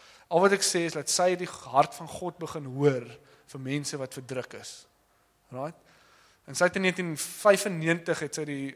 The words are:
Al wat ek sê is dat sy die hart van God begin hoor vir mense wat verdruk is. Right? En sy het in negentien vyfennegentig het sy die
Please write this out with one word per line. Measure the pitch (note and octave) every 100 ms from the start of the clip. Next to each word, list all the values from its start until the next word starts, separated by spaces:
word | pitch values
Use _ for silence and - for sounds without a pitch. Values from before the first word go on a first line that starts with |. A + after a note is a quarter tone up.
| - - _
Al | E3+
wat | G3
ek | G3
sê | - F3+ E3+
is |
dat | D#3 C#3
sy | - F3+
die | F3+ F3+
hart | - - B2+ D3+
van | - D#3+
God | - F3+ D#3+
begin | D#3+ E3 C3+
hoor | C3 C#3+ C3 A#2+ A#2+ _ _ _
vir | C#3+
mense | C3 C#3+ C#3+ D3
wat | C3
verdruk | - B2 B2+ A#2
is. | G#2+ A2+ - - _ _ _ _ _ _
Right? | B2 C#3+ E3+ _ _ _ _ _ _ -
En |
sy | C3+ F3+
het | F#3+
in | F#3+
negentien | F3+ F3 D#3
vyfennegentig | - - G#3 G3 G#3+ E3+ D#3+ E3+ E3 D#3+
het | D3 -
sy | D3+
die | C#3+ C#3